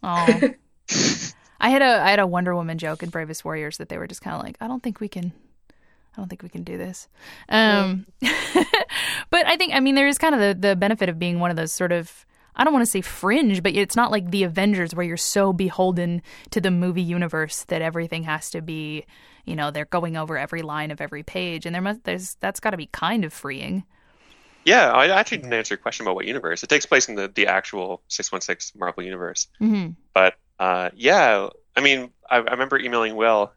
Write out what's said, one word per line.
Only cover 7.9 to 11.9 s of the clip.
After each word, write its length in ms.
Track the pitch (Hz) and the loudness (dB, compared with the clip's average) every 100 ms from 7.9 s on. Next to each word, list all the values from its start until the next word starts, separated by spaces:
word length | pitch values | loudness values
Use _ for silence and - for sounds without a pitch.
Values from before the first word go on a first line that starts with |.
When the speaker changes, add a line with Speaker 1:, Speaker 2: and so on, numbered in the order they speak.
| 185 190 | -2 -6
Speaker 1:
<laughs> 80 | _ 254 - - 339 359 453 - - - - - | _ -2 -2 0 2 2 0 0 -4 -6 -6 0
but 140 | 349 330 | 2 4
I 100 | 330 | 2
think, 180 | 359 | 2
I 60 | 269 | 4
mean, 160 | 262 277 | 4 4
there 100 | 277 | 4
is 100 | 285 | 4
kind 160 | 320 | 2
of 60 | 277 | 4
the, 280 | 202 185 202 | 4 4 2
the 80 | 190 | 2
benefit 320 | 196 220 185 | 2 2 0
of 100 | 165 | 0
being 220 | 175 175 | -2 0
one 100 | 175 | 0
of 60 | 165 | -2
those 160 | 160 | -4
sort 180 | - 180 | -2 0